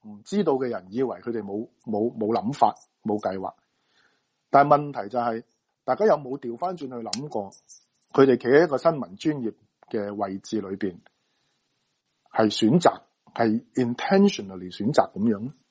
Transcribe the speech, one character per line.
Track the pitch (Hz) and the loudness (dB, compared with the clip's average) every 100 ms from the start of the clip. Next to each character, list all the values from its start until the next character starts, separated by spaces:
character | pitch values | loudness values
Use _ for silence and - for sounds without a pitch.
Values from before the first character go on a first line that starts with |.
唔 | 110 104 | -20 -20
知 | - 202 | -6 -2
道 | 175 | 0
嘅 | 131 127 | 0 -2
人 | 107 90 | -6 -8
以 | 110 | -4
為 | 131 92 | -4 -4
佢 | 120 | -8
哋 | 113 | -8
冇， | 98 101 120 _ | -6 -8 -10 _
冇， | - 104 117 117 | -8 -2 -2 -2
冇 | 107 | -2
諗 | 113 101 | -2 -2
法， | 143 113 - - _ | 2 0 0 -12 _
冇 | - 107 | -4 -4
計 | 98 95 | -4 -6
劃。 | 95 - _ _ _ _ _ _ _ _ _ | -8 -12 _ _ _ _ _ _ _ _ _
但 | 135 143 | 4 6
係 | 147 | 4
問 | 147 131 | 2 -8
題 | 101 | -6
就 | 123 | -4
係， | 120 113 - _ _ _ | -2 -4 -8 _ _ _
大 | - | -4
家 | 127 | 0
有 | 214 156 | 2 2
冇 | 131 139 | -2 -8
調 | 120 117 | -8 -8
返 | 180 180 | -8 -8
轉 | |
去 | 139 | -10
諗 | 123 113 120 147 | -10 -4 -4 -2
過， | 117 98 - - - _ _ _ | -6 -8 -12 -20 -20 _ _ _
佢 | - 135 | 4 6
哋 | 123 | 4
企 | 120 | 4
喺 | 143 | 4
一 | 170 | 4
個 | 131 | 2
新 | 170 | 0
聞 | 156 - 98 | 0 -6 -6
專 | 156 147 | -4 -4
業 | 113 - _ _ _ | -6 -8 _ _ _
嘅 | 113 101 | -6 -6
位 | 104 101 98 | -6 -6 -6
置 | - 110 | -6 -6
裏 | 95 98 | -4 -4
邊， | 98 85 _ _ _ _ _ _ _ _ _ _ _ _ _ | -6 -6 _ _ _ _ _ _ _ _ _ _ _ _ _
係 | - 110 | 0 0
選 | - 110 165 | 2 4 4
擇， | - - - _ _ | 4 2 -4 _ _
係 | - 113 110 - | -2 0 0 -2
intentionally | - 123 123 - 196 202 - 98 92 92 | -2 -2 -2 2 4 4 2 -8 -12 -12
選 | - 104 | -6 0
擇 | 151 - | 2 2
咁 | 95 | 0
樣 | 113 101 123 | -2 -2 -6
呢？ | - _ | -14 _